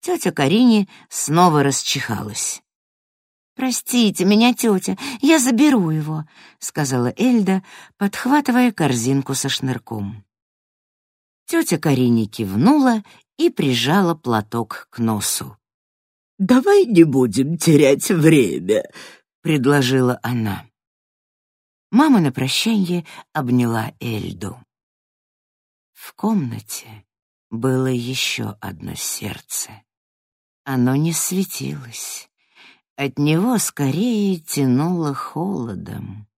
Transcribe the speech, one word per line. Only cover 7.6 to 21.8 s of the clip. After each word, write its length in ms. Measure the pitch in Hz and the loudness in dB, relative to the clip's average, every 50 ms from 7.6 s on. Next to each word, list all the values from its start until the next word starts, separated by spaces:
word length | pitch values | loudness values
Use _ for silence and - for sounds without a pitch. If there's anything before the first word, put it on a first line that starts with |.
| 190 - - - - - _ | -2 -8 -20 -20 -20 -20 _
подхватывая 760 | _ 202 202 - - - 247 269 302 285 - 240 247 247 247 - | _ -4 -4 -4 -4 -2 0 2 2 2 2 2 2 2 2 2
корзинку 640 | - 165 139 127 120 113 127 139 139 139 - 139 | 0 -2 0 0 0 0 0 0 0 0 -2 -6
со 140 | 131 - 139 | -4 -4 -4
шнырком. 760 | - - - 131 127 120 _ - 117 107 101 101 107 107 - _ _ _ _ _ _ _ _ _ _ _ _ _ _ _ _ _ _ _ _ _ _ _ _ | -4 -4 -4 -4 -4 -6 _ -10 -10 -8 -8 -10 -10 -14 -20 _ _ _ _ _ _ _ _ _ _ _ _ _ _ _ _ _ _ _ _ _ _ _ _
Тётя 320 | - - 330 320 - 175 151 | -4 -2 -2 0 0 -2 -2
Карине 480 | - 160 139 127 127 120 120 113 110 | 0 0 2 2 2 2 2 2 0
кивнула 760 | 104 - - 113 98 95 104 143 208 294 302 269 262 233 220 202 _ - - _ _ _ | -2 -6 -8 -6 -4 -2 2 4 4 4 4 4 2 2 0 -4 _ -20 -20 _ _ _
и 140 | _ 311 339 | _ 0 0
прижала 640 | - - 180 139 127 117 113 131 156 202 196 170 170 | 0 0 -2 0 0 0 0 0 2 2 2 2 0
платок 720 | 160 _ 131 117 110 104 - - 117 113 _ - - - _ | -2 _ -2 -2 -2 -2 -4 -6 -6 -6 _ -10 -16 -16 _
к 80 | _ - | _ -4
носу. 580 | 117 113 110 104 92 - - - - - - _ _ _ _ _ _ _ _ _ _ _ _ _ _ _ _ _ | -2 -2 -2 -2 -2 -4 -6 -6 -8 -12 -16 _ _ _ _ _ _ _ _ _ _ _ _ _ _ _ _ _
"Давай 480 | 190 180 247 254 254 403 403 403 381 | 2 4 4 4 4 6 6 6 6
не 180 | 240 220 175 165 | 6 6 6 6
будем 540 | 160 127 131 127 120 95 120 135 143 170 165 | 6 6 2 2 2 0 -2 -2 -2 -2 -2
терять 520 | - - 156 143 147 135 143 - - - | 2 4 6 6 6 6 4 2 0 -2
время", 720 | 175 170 147 160 165 147 123 92 71 67 85 92 107 104 - - _ - - - - _ _ _ _ _ _ | 0 4 4 6 6 6 4 2 -2 -6 -2 0 -2 -2 -2 -6 _ -20 -20 -20 -20 _ _ _ _ _ _
предложила 760 | 165 160 147 123 135 143 143 131 123 131 131 127 123 123 - - | -2 -2 0 2 2 2 4 2 2 2 2 2 2 0 -2 -4
она. 440 | 113 123 120 110 107 98 - - _ _ _ _ _ _ _ _ _ _ _ _ _ _ _ _ _ _ _ _ _ _ _ | -6 -4 -2 -2 -4 -4 -6 -10 _ _ _ _ _ _ _ _ _ _ _ _ _ _ _ _ _ _ _ _ _ _ _